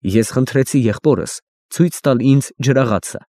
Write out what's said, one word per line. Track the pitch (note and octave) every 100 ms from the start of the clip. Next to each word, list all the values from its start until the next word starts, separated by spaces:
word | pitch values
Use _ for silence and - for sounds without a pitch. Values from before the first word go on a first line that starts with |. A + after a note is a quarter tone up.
Ես | F#2+ G#2 A2
խնդրեցի | B2+ C3 C#3 C3 C#3+
եղբորս | A#2 G#2 D3+ A2+ D#2+ - _ _ _
ցույց | - E3+ -
տալ | D3 B2
ինձ | A#2+ C#3 - _
ջրաղացը։ | B2+ C3 B2+ G2+ - - _